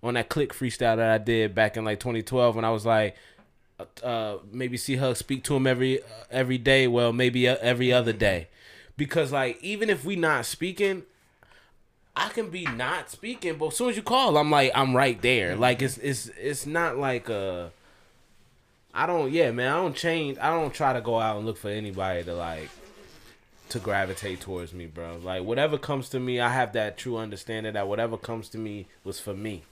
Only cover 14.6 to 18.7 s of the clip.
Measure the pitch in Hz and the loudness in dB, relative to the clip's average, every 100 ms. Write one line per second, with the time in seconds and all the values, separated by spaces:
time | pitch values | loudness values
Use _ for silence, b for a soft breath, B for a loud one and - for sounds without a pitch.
14.6 | 135 120 135 127 135 113 120 123 90 95 | 6 4 4 6 4 4 4 4 2 2
15.6 | 123 123 131 107 131 123 113 85 120 139 | 2 4 0 -2 -4 -4 -8 -8 -6 -6
16.6 | 139 160 170 127 139 123 113 107 98 90 | -4 -2 -2 -2 -2 -2 -4 -4 -4 -6
17.6 | 85 - b b b b b _ _ _ | -8 -14 b b b b b _ _ _
18.6 | _ | _